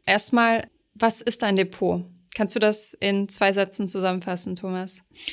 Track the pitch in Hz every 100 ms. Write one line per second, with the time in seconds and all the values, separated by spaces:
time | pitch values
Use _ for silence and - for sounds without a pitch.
0 | - 208 - 240 233 226 - _ _ -
1 | 226 226 - - 214 190 185 - 175 180
2 | 180 - - - 208 233 214 214 - -
3 | 196 196 202 - 196 196 196 - 196 196
4 | 185 185 180 180 190 180 190 185 185 -
5 | _ - -